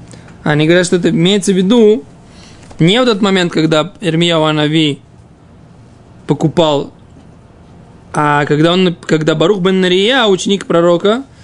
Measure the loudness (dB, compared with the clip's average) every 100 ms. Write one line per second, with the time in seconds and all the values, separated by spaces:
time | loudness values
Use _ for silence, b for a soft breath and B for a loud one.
0 | B B B B -4 0 2 2 2 0
1 | 0 0 0 0 0 0 2 4 4 2
2 | -4 -20 B B B B B -2 0 2
3 | 0 0 0 0 -2 -2 0 0 -2 -6
4 | -4 -2 0 0 0 0 -2 0 -2 -4
5 | -12 -20 -20 -20 -20 -20 -20 -20 -20 -20
6 | -20 -16 -6 -4 -2 0 0 0 -6 -14
7 | -20 -20 -20 -20 -20 -20 -20 -20 -20 -20
8 | -10 -4 0 0 0 0 0 2 0 -2
9 | -4 -2 0 0 0 0 0 0 0 0
10 | 0 0 0 -2 -2 -4 -2 0 2 0
11 | 0 -2 -6 B